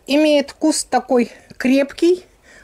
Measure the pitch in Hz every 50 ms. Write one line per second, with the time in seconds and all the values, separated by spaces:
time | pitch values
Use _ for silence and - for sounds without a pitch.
0 | _ - 269 294 311 302 294 285 277 285 - _ - 311 294 - - - - 247
1 | 247 - 262 247 233 - - - - - - - - 247 262 277 277 277 - -
2 | 339 339 359 359 - _ _ _ _ - - -